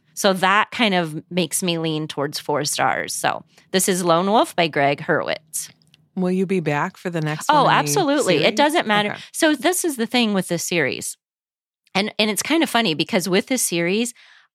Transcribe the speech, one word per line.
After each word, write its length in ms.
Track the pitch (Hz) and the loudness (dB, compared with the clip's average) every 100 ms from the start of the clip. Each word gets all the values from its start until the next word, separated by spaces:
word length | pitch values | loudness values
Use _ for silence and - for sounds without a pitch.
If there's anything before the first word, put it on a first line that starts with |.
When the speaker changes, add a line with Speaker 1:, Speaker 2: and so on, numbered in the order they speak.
| _ - | _ 0
Speaker 1:
So 160 | 202 | 0
that 380 | 185 185 202 - | 4 4 2 2
kind 220 | - 226 | 0 2
of 300 | 180 165 156 - | 2 0 -6 -6
makes 320 | 175 165 - | -2 -2 -2
me 160 | 185 165 | -2 -2
lean 300 | 160 156 156 | -2 -2 -4
towards 320 | - 139 - | -4 -4 -4
four 240 | - 147 147 | -4 -2 -2
stars. 480 | - 131 - - | 0 0 0 -4
So 300 | - 127 - - _ _ | -4 -4 -4 -10 _ _
this 180 | 190 196 | -2 0
is 140 | 180 | 0
Lone 240 | 175 165 196 | 2 2 4
Wolf 280 | 226 330 - | 2 2 0
by 120 | 170 | 0
Greg 340 | 143 143 143 | 2 0 0
Hurwitz. 680 | 160 147 80 - _ - - _ _ _ _ 190 | 0 0 0 -6 _ -12 -12 _ _ _ _ -4
Speaker 2:
Will 160 | 180 | 0
you 140 | 185 185 | 0 0
be 140 | 190 | -2
back 360 | 151 147 175 - | 0 -2 -2 -6
for 120 | 185 | -8
the 120 | 170 | -4
next 260 | 151 156 - | -4 -4 0
Speaker 1:
Oh, 140 | 302 | 2
Speaker 2:
one 20 | 202 | 4
in 20 | |
the 60 | 202 | 2
Speaker 1:
absolutely. 560 | 147 147 277 285 190 165 | 2 0 2 2 2 2
It 40 | |
Speaker 2:
series? 160 | 214 214 | 2 2
Speaker 1:
doesn't 300 | 294 330 214 | 2 2 2
matter. 240 | 208 208 | 0 0
Speaker 2:
Okay. 80 | - - | -4 -10
Speaker 1:
So 240 | - 311 302 | 0 0 2
this 280 | 349 359 | 0 0
is 120 | 349 262 | -2 -2
the 80 | 220 | -2
thing 260 | 247 220 | 0 2
with 140 | 196 - | 0 -2
this 160 | 170 | -4
series. 540 | - 175 131 - - - _ _ _ _ _ _ _ 190 | -2 -2 -2 -4 -8 -12 _ _ _ _ _ _ _ -2
And, 180 | 208 - | 0 0
and 120 | 214 | 0
it's 120 | 202 | 0
kind 200 | - 320 | 0 0
of 60 | 277 | 2
funny 240 | 233 220 | 2 2
because 340 | 151 160 202 185 | 0 0 0 2
with 200 | 185 - | 0 0
this 140 | 254 | -2
series, 500 | - 170 170 208 233 - - - _ | -2 0 0 0 -2 -8 -20 -20 _